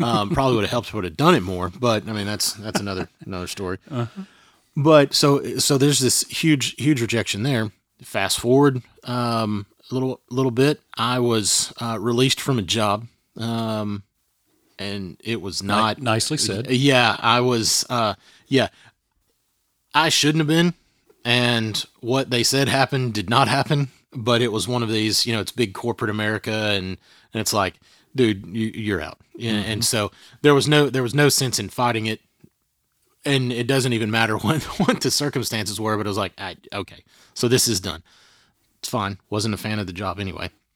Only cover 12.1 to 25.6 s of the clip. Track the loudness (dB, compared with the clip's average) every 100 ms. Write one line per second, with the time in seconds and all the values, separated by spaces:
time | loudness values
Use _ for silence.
12.1 | 2 2 2 0 0 0 0 0 0 -4
13.1 | _ _ -10 -6 -4 -4 -4 -4 -6 -10
14.1 | _ _ _ _ _ _ -12 -10 -8 -10
15.1 | -10 -6 -6 -6 -6 -2 2 2 0 0
16.1 | 0 0 -2 -2 -2 0 2 4 6 4
17.1 | 2 2 4 4 2 2 0 -2 0 0
18.1 | -2 _ _ -2 0 0 -4 -20 _ _
19.1 | _ _ _ _ _ _ _ _ 0 2
20.1 | 2 2 2 2 4 2 0 _ _ _
21.1 | _ 0 2 4 2 0 -4 -8 _ -2
22.1 | -2 0 0 2 2 2 2 2 0 -2
23.1 | -4 0 2 4 2 2 0 0 -6 _
24.1 | -6 0 2 2 -2 -2 -2 0 0 0
25.1 | 0 0 -2 -2 -2